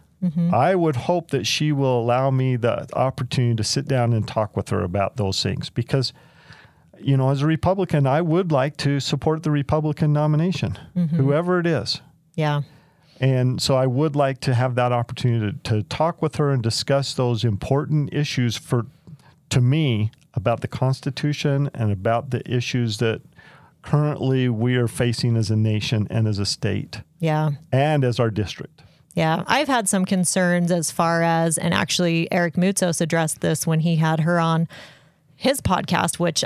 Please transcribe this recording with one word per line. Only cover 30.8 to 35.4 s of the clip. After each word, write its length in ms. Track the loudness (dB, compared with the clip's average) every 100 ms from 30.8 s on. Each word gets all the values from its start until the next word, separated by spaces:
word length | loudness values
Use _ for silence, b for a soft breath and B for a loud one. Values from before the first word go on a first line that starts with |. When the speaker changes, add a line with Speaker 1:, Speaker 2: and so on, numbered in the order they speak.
| -2
Speaker 1:
far 320 | 0 2 2
as, 360 | 2 2 0 0
and 160 | 0
actually 580 | 0 0 0 0 0 0
Eric 220 | 0 0
Moutsos 480 | 0 0 2 0 0
addressed 400 | 0 0 0 -2
this 240 | -2 -2 0
when 140 | 0
he 160 | 2 2
had 240 | 2 2
her 200 | 2 2
on 280 | 2 2 -2 B B B B B B
his 240 | -4